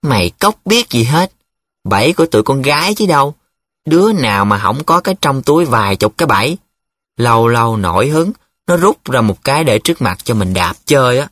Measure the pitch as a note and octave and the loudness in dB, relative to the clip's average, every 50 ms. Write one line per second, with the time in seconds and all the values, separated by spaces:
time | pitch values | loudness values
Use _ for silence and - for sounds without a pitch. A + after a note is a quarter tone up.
0 | - D3+ C3 G#2 F2+ F2 - _ - G3+ A3 _ _ F3+ G#3+ A#3+ A#3 - - A#2+ | -2 -2 0 0 0 -2 -4 _ -2 -2 -2 _ _ 0 0 0 0 0 0 0
1 | A2+ A#2+ D3 D#3+ F3+ F#3 _ _ _ _ _ _ _ _ _ _ _ - - G2 | 0 2 2 0 0 -2 _ _ _ _ _ _ _ _ _ _ _ -4 -2 0
2 | A2+ D3 F3+ - E3 E3 - G#2+ A2 - C3+ C3+ C3 C#3 C#3+ D3 D#3+ F#3+ G#3+ - | 2 0 2 2 0 2 2 0 0 0 -2 -2 0 -2 -2 -2 -2 -4 -2 -2
3 | A3 F#3+ E3 C#3+ C3+ C#3+ D3 _ _ _ _ _ _ _ _ _ _ D#3 D#3 E3+ | 0 0 2 2 0 0 -4 _ _ _ _ _ _ _ _ _ _ 0 2 2
4 | F#3+ A3 A3 F#3 C3 A2+ G2+ G2 G2+ G#2 G#2 G2+ G#2 F#2+ A2 C#3 D3+ - E3 F3 | 4 2 2 0 -2 -2 0 0 0 0 0 0 0 -2 -2 -2 -2 0 -2 0
5 | F3 - F#3 - - D3+ C#3 C3+ B2+ - D3 D#3+ F3 D3 A#2+ A2+ G#2 G2 F#2+ F#2 | 0 -2 -6 -2 -2 -2 -2 -2 0 0 2 2 2 0 0 -2 0 -2 -2 -2
6 | - G#2+ - - F3 D3 A2+ F#2+ G#2 C3+ E3 F#3+ _ _ _ _ _ _ _ _ | -2 -4 -2 -2 0 0 0 0 0 -2 -4 -6 _ _ _ _ _ _ _ _
7 | _ _ _ - A#2+ A#2+ A#2 A2+ A2+ A#2 A#2+ A#2+ A#2 A#2 A2+ G#2+ G2 F2+ E2 F#2 | _ _ _ -2 0 2 2 4 4 2 2 2 2 0 0 -2 -2 -2 0 0
8 | A2+ C#3 D3+ D#3 E3 F#3+ - _ _ _ _ _ _ - F3 E3+ E3 G3 D#4 _ | 0 0 0 0 -2 -2 -4 _ _ _ _ _ _ -2 0 2 2 0 0 _
9 | _ - B2 C3 A#2 G#2+ F#2+ - _ - C3+ D3+ D#3+ D3 A2 G#2+ - - E3+ - | _ -4 -2 0 0 0 -2 -2 _ -4 -2 0 0 0 0 0 0 -2 -4 -2
10 | B2+ G#2+ F2+ - - - A#2+ G#2+ G2+ F#2 F#2 F#2 F2 E2+ - - _ - D3+ C#3 | -2 -4 -4 -6 -6 -4 -2 -2 -2 -2 0 -2 -2 -2 -4 -8 _ 0 2 2
11 | C3 B2 B2 C3 C#3+ C#3+ | 2 2 0 0 -2 -4